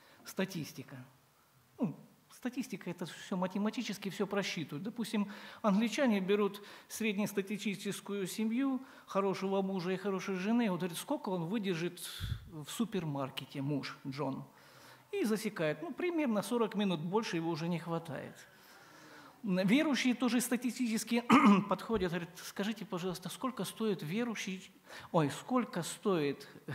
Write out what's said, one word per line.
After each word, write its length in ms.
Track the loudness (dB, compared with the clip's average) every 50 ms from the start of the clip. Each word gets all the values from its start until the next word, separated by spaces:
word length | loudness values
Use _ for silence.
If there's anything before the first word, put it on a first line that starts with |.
| -20 -20 -20 -20 -18
статистика. 720 | -8 -4 -4 -4 -4 -4 -6 -8 -8 -10 -14 -14 -14 -14 -14 -14 -16 -20 _ _ _ _ _ _ _ _ _ _ _ _ -4
Ну, 160 | -2 -2 -4 -6 -14 -20 -20 _ _ -20 -14 -10 -8
статистика — 460 | -6 -6 -6 -6 -6 -6 -8 -6 -8
это 140 | -6 -6 -8
все 320 | -8 -10 -10 -8 -4 -2
математически, 720 | -2 -2 -2 0 0 -2 -2 -2 -2 -4 -4 -6 -6 -6 -6
все 180 | -2 -2 -2
просчитывают. 560 | 0 0 0 -2 -2 -2 -4 -6 -6 -6 -6 -6
Допустим, 480 | -6 -6 -6 -4 -2 0 0 0 0 -4 -12 -14 -16 -6 0
англичане 580 | 4 4 6 6 4 2 2 4 4 4 4 4
берут 420 | 4 4 4 4 4 2 0 -4 -14 -16 -18 -18 -16 -10
среднестатистическую 1400 | -6 -2 0 0 2 2 0 0 0 -2 -2 -2 -2 -4 -2 -4 -4 -4 -4 -6 -6 -6 -6 -6 -4 -4 -4
семью, 540 | -4 -2 -2 0 0 2 2 2 2 0 -2 -4 -8 -18 -18 -10
хорошего 560 | -2 0 2 2 2 2 0 0 0 2 2
мужа 300 | 2 0 0 0 0 0
и 60 | -2
хорошей 380 | -2 -2 -2 -2 -2 -2 -2 -2
жены, 340 | 0 2 2 4 4 4 2
вот 100 | 2 0
говорит, 180 | -2 -2 -4
сколько 320 | -4 -4 -4 -4 -2 -2 -2
он 160 | -2 -2 0
выдержит 560 | 0 -2 0 0 0 0 0 -2 -4 -4 -8 -12 -12 -8 -6 -4 -4 -4 -6 -8 -12
в 180 | -12 -12 -10 -6
супермаркете, 920 | -4 -2 -2 -2 -2 -2 -2 -2 -2 -2 -2 -4 -4 -8 -10 -8 -6 -4
муж 360 | 0 0 0 0 -2 -4 -8 -8 -8
Джон. 380 | -6 -4 -2 -2 -2 -2 -4 -8 -12 -16 -20 -20 -20 -20 -20 -20 -20 -20 -20 -12 -6 -2
И 100 | 0 2
засекает, 580 | 2 2 2 0 -2 -2 0 0 0 0 -2
«Ну, 120 | -4 -8 -6
примерно 480 | -2 -2 0 2 2 2 2 2 2
сорок 340 | 0 2 2 2 2 2 2
минут, 240 | 2 2 2 2 0
больше 380 | 0 0 0 0 0 0 -2
его 120 | 0 0 0
уже 200 | -2 0 0 0
не 100 | -2 -2
хватает». 560 | -2 -2 -4 -4 -4 -6 -8 -8 -8 -10 -14 -16 -20 -20 -20 -20 -20 -20 -20 -20 -20 -20 -20 -20 -20 -20 -20 -20 -20 -20 -14 -6 -2
Верующие 720 | 0 2 4 6 6 6 6 6 4 2 2 4 2 2
тоже 280 | 4 2 4 4 2
статистически 840 | 2 2 0 0 0 -2 -2 0 0 0 0 0 0 0 0 2 6 8 8 10 10
<clears throat> 240 | 10 10 8 6 4
подходят, 420 | 0 -2 0 0 0 0 0 0
говорят, 180 | 0 -2 -4 -6 -10 -12 -14
«Скажите, 420 | -8 -6 -4 -4 -4 -4 -6 -6
пожалуйста, 440 | -6 -4 -4 -2 -4 -4 -6 -8 -10
сколько 340 | -8 -4 -4 -4 -4 -4 -6
стоит 400 | -6 -4 -2 0 0 0 -2 -2
верующий, 640 | -4 -2 -2 -2 -2 -4 -4 -6 -6 -6 -8 -10 -16 -20 -20 -20 -18 -16 -16 -6 0 2
ой, 160 | 4 4 4
сколько 520 | 0 -4 -2 2 2 2 2 2 -2 -4 -4
стоит 600 | -4 -6 -2 2 2 4 4 4 2 0 -2 -8 -16 -18 -14 -10 -8